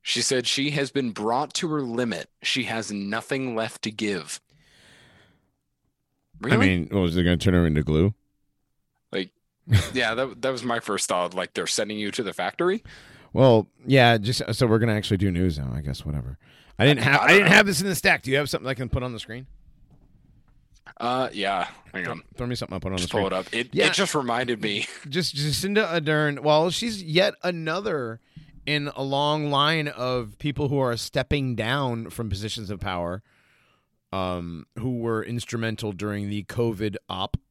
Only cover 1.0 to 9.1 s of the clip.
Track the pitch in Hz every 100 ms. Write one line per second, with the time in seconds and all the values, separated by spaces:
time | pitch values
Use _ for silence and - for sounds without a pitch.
1 | 123 98 107 123 151 - 175 151 127 117
2 | 120 85 - _ - 139 107 113 104 104
3 | 101 113 - 135 131 113 113 - 110 107
4 | 107 95 76 - _ _ _ _ - -
5 | - _ _ _ _ _ _ _ _ _
6 | _ _ _ - 120 220 180 90 80 98
7 | 90 85 87 85 98 90 82 76 76 78
8 | 95 - _ _ _ _ _ _ _ _
9 | _